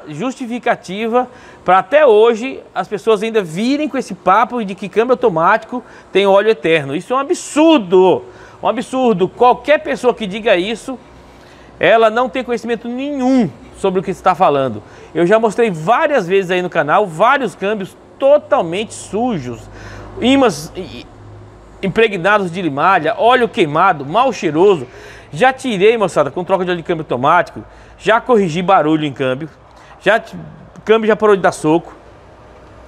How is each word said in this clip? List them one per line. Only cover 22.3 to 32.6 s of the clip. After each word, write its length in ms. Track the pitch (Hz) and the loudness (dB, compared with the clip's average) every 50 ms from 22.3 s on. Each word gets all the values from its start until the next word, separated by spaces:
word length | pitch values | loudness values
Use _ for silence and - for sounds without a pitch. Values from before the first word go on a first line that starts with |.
| 214 208 190 170 | 2 2 0 -4
de 120 | 160 202 | -6 -4
limalha, 520 | 180 151 135 143 160 185 196 170 147 156 - - | -4 -4 -2 0 2 2 2 2 0 -2 -2 0
óleo 300 | 208 233 254 254 233 - | 2 2 2 2 0 -2
queimado, 580 | - 233 175 147 147 160 190 196 175 139 131 | 0 -2 -2 0 2 2 2 2 0 -2 -6
mal 260 | 139 175 226 269 269 | -4 -2 0 0 0
cheiroso. 540 | 196 - 208 165 147 160 190 208 190 143 120 - - - - - - - - - | -2 -4 -4 -2 0 4 4 4 4 2 -2 -10 -16 -20 -20 -20 -20 -20 -20 -16
Já 200 | 143 156 240 262 | -4 0 0 0
tirei, 440 | 262 - - 254 214 175 196 220 240 | 0 0 -4 -4 0 2 2 2 2
moçada, 320 | 226 202 170 - 170 143 143 | 2 -2 0 0 0 -2 -2
com 120 | - 180 | -4 -6
troca 220 | 180 - 190 180 185 | -4 -2 -2 -2 -2
de 80 | 175 | -4
óleo 60 | 180 170 | -4 -4
de 40 | |
câmbio 200 | 160 - 175 156 | -4 -4 -6 -6
automático, 600 | 151 - 135 123 131 151 175 175 - - - 110 101 - - - - - - | -4 -6 -4 -2 2 2 2 2 0 -2 -8 -16 -18 -18 -20 -20 -20 -20 -20
já 240 | - - 196 220 226 | -4 0 0 0 0
corrigi 420 | 226 247 240 208 196 165 147 185 | 2 2 2 2 2 0 -2 -2
barulho 420 | 185 185 196 175 147 156 160 156 151 | 0 2 2 2 4 2 0 0 -2
em 80 | 143 | -6
câmbio, 360 | 123 - 135 131 127 143 160 151 - - - - - - - - - - | -6 -4 -4 -4 -4 -6 -8 -14 -16 -20 -20 -20 -20 -20 -20 -20 -20 -4
já 180 | - 185 214 226 | 0 0 0 0
ti-, 160 | 226 - 185 175 160 - - - - - - 165 - | -2 -8 -16 -18 -18 -18 -20 -20 -20 -20 -20 -10 0
câmbio 220 | - 220 226 226 | 0 2 2 2
já 80 | 208 214 | 0 0
parou 220 | - 214 214 202 | 2 4 2 2
de 60 | 185 | 2
dar 100 | 175 175 | 2 -2
soco, 420 | - - - 151 160 170 - - - - - - - - - - - - - - - - | -2 -2 0 0 0 0 -2 -6 -16 -20 -20 -20 -20 -20 -20 -20 -20 -20 -20 -20 -20 -20